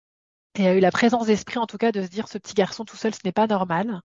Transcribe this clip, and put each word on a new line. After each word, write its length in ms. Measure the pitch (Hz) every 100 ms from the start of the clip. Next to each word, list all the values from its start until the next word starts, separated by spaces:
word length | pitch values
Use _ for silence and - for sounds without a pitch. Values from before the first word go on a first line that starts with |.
| _ _ _ _ _ -
et 120 | 185
a 60 |
eu 60 | 185
la 120 | 185
présence 340 | - 233 233 220
d'esprit, 320 | 208 - 247
en 80 | 226
tout 120 | 208
cas, 120 | 233
de 120 | 202
se 40 | 185
dire, 220 | 190 214
ce 100 | 208
petit 160 | -
garçon 300 | - 185 -
tout 120 | 226 -
seul, 160 | 220
ce 80 | -
n'est 80 | 190
pas 160 | 180 220
normal. 520 | 208 185 170 226 190